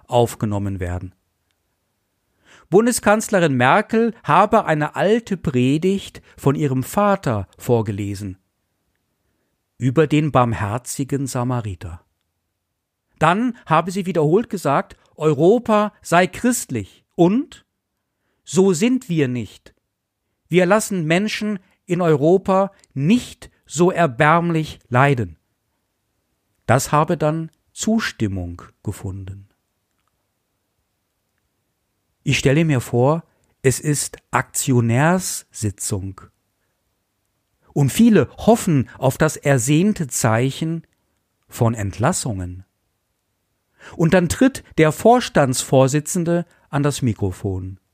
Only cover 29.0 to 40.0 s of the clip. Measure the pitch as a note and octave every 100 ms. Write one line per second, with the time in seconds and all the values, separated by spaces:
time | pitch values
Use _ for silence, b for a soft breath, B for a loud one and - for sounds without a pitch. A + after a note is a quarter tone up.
29 | G2 F#2+ F#2+ G2 G2 _ _ _ _ _
30 | _ _ _ _ _ _ _ _ _ _
31 | _ _ _ _ _ _ _ _ _ _
32 | _ _ - C3 C#3 C#3+ E3 C3 - A#2+
33 | C3 E3 - _ _ _ C3+ - D3+ D3
34 | - - _ B2 - - - B2 A#2 A#2
35 | D#3 F#3 F#3 - - - G#2+ - - G2+
36 | F#2+ F#2+ - _ _ _ _ _ _ _
37 | _ _ _ _ _ _ b - C3+ -
38 | A#3 G3 B2 - - A#3 - D3 G#2+ -
39 | C3+ - D#3 - C#3+ C3+ A#2 D3+ G3+ G#3